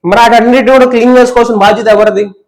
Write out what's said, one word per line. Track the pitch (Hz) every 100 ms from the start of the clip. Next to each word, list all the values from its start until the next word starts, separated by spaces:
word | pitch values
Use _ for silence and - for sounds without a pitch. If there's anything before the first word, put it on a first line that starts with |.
మరి | 175 208
అటన్నిటిని | 233 226 233 254 233
కూడా | 262
క్లీన్ | 254 240 240 254
చేసుకోవాల్సిన | 247 247 233
బాధ్యత | 214 202 220 220
ఎవరిది? | 208 214 196 208 -